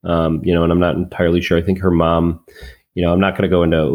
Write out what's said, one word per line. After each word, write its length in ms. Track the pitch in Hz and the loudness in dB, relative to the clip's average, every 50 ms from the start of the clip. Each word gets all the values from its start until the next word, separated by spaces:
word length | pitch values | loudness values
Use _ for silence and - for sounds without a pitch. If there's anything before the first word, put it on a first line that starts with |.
| - | -6
um, 360 | 87 85 82 80 80 80 80 82 | -4 -2 0 0 0 -2 -2 0
you 100 | 90 87 | 0 0
know, 80 | 85 | 2
and 80 | 85 85 | 2 2
I'm 100 | 85 87 | 2 2
not 160 | 87 87 73 | 2 0 0
entirely 440 | 87 90 87 - - 90 85 85 87 | -2 -6 -6 -4 -2 0 0 0 0
sure. 180 | 85 - 87 85 | 0 0 0 0
I 40 | |
think 180 | 82 98 95 92 | 0 -2 -2 -2
her 100 | 95 92 | 0 0
mom, 500 | 85 82 82 82 85 85 85 85 82 - - - - - - - - _ _ _ _ | 0 2 2 2 2 2 0 0 -2 -6 -12 -20 -20 -20 -20 -20 -20 _ _ _ _
you 80 | 90 | -2
know, 100 | 87 85 | 0 0
I'm 80 | 87 92 | 2 2
not 160 | 98 95 92 | 0 0 0
gonna 120 | - 98 92 | -2 0 0
go 140 | 92 87 | 2 2
into 280 | 87 82 82 80 78 69 | 2 2 2 0 0 0